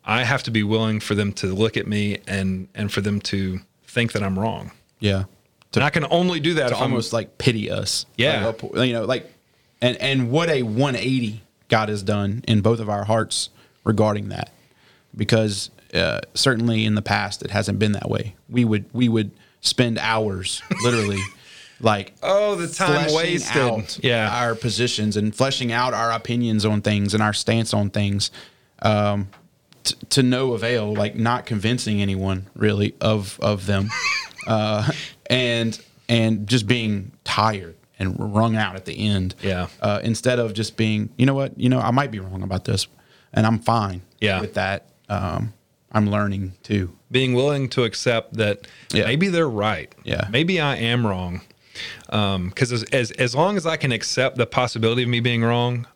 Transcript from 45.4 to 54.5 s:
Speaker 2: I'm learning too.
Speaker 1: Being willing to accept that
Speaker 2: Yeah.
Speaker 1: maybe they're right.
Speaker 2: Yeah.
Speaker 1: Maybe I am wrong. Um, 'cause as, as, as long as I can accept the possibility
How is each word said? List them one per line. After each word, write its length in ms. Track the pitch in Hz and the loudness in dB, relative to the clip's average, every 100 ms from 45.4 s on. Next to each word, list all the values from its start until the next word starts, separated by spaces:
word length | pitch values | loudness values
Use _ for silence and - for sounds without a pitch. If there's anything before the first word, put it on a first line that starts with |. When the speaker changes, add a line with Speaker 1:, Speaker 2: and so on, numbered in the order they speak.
| 113 - _ _ _ | -6 -10 _ _ _
Speaker 2:
I'm 180 | 107 104 | 2 2
learning 420 | 104 104 98 95 - | 2 0 -2 -6 -10
too. 300 | - 104 90 - _ | -2 -2 -2 -8 _
Speaker 1:
Being 240 | 127 131 | 2 4
willing 360 | 123 143 143 127 | 2 2 0 0
to 160 | - 117 | 0 0
accept 480 | - 131 113 - | 0 0 0 -2
that 340 | 110 107 101 - - - | -2 0 0 -8 -20 -2
Speaker 2:
Yeah. 120 | 104 101 | 0 2
Speaker 1:
maybe 240 | 143 196 | 2 2
they're 180 | 170 156 | 2 0
right. 460 | 107 107 90 - - | 2 0 -2 -6 -14
Speaker 2:
Yeah. 240 | - - 101 | -4 -2 0
Speaker 1:
Maybe 300 | 120 170 180 | 0 2 0
I 160 | 143 131 | 0 0
am 320 | 117 120 113 | 0 2 2
wrong. 340 | 92 90 87 - _ _ - - - - | 0 -4 -8 -12 _ _ -14 -14 -14 -4
Um, 420 | 107 101 95 90 | 0 0 0 -4
'cause 200 | - 120 | -2 -2
as, 100 | 120 110 | -2 -2
as, 200 | 135 117 | -2 -2
as 220 | - 127 | 0 0
long 220 | 123 180 208 | 2 2 0
as 100 | 160 | -2
I 120 | 160 | -2
can 160 | 139 | 0
accept 420 | 113 - - 127 127 | 0 -2 0 0 0
the 100 | |
possibility 580 | 113 | 0